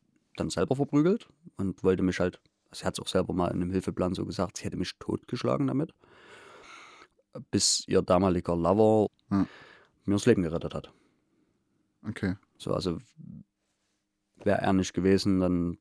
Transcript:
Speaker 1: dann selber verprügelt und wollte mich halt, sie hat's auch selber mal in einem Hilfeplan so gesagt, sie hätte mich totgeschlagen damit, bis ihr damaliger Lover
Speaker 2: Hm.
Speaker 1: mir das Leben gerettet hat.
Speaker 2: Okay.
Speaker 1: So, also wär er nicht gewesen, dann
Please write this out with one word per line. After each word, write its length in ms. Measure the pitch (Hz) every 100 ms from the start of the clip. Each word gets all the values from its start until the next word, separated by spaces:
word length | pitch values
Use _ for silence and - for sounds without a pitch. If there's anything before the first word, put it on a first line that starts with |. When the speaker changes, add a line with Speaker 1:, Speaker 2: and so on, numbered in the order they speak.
| _ _ _ -
Speaker 1:
dann 140 | 82
selber 260 | - 92 131
verprügelt 540 | 135 143 165 233 - _ - -
und 260 | 98 - 95
wollte 180 | 92
mich 160 | 92 90
halt, 220 | 90 - _ _ _
sie 100 | -
hat's 160 | 92 -
auch 80 | -
selber 240 | 92 90
mal 140 | 87 87
in 140 | 87
einem 100 | 90
Hilfeplan 420 | 92 92 87 90
so 120 | 90 90
gesagt, 320 | 90 90 -
sie 80 | -
hätte 100 | 87
mich 220 | 90 -
totgeschlagen 680 | - - - 120 120 135 135
damit, 260 | 131 160 - _ - - - - - - - - - - _ _ - -
bis 360 | 101 - - -
ihr 140 | 95
damaliger 560 | 90 90 95 90 90 85
Lover 500 | 82 101 110 110 101 _ -
Speaker 2:
Hm. 180 | 98 - - - - _ _
Speaker 1:
mir 120 | - 101
das 100 | 123
Leben 160 | 104
gerettet 300 | 82 82 76
hat. 180 | 76 - _ _ _ _ _ _ _ _ _ _ _ 110
Speaker 2:
Okay. 300 | - 98 95 _ -
Speaker 1:
So, 160 | -
also 240 | - 90 82 - - - - - _ _ _ _ _ _ _ _ -
wär 140 | 101 95
er 160 | 101
nicht 200 | 95 92
gewesen, 460 | - 92 98 104 92
dann 380 | 90 90 87 85